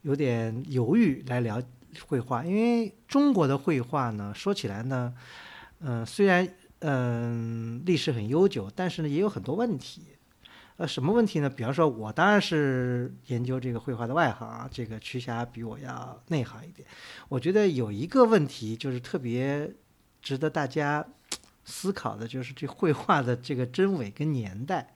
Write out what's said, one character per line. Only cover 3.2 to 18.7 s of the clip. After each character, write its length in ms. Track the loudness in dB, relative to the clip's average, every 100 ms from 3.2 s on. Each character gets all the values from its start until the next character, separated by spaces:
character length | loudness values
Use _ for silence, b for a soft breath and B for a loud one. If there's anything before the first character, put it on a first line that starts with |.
| 4
国 140 | 4 4
的 100 | 2
绘 240 | 2 0
画 300 | 0 0 0
呢， 220 | -2 -6
说 180 | -4 -2
起 140 | -2 -2
来 160 | -4
呢， 320 | -2 -2 -2 -6 B B B B B _
嗯， 240 | -4 -4
虽 220 | -4 2 4
然， 200 | 6 2 -6 _ _
嗯， 1000 | 0 0 2 0 -2 -2 -4 -4 -6 -4 0
历 100 | 0
史 140 | 2
很 160 | -2 0
悠 220 | 4 4
久， 220 | 2 -6
但 160 | -4 -4
是 120 | -2
呢， 60 | -2
也 120 | 0
有 80 | 0
很 140 | -2
多 120 | -4
问 240 | -2 0 -2
题。 240 | -6 -18 -20 -20 _ _ B B B -6
呃， 80 | -4
什 160 | 0
么 100 | 2
问 120 | 4
题 140 | 4 2
呢？ 100 | -2
比 140 | -2
方 100 | -2
说， 160 | 2 2
我 240 | 2 -6
当 180 | 2 6
然 100 | 6
是 760 | 4 2 2 2 0 -2 -4 -10 -6
研 140 | -4
究 180 | -2 -2
这 120 | -4
个 60 | -6
绘 160 | -4
画 120 | -4 0
的 60 |
外 180 | 2 2
行 140 | 0 -10
啊， 200 | -12 -12
这 140 | -10
个 140 | -10 -10
瞿 220 | -8 -8
霞 240 | -6 -6
比 180 | -6 -8
我 160 | -10 -10
要 420 | -12 -12 -12 -16 _
内 140 | -2
行 240 | -2 -8 -18
一 40 |
点。 140 | -20 -20 B B B B
我 100 | -2
觉 140 | 2
得 160 | 4 4
有 240 | 2 -2
一 140 | -4 2
个 180 | 6
问 200 | 8 6 4
题 300 | -4 -8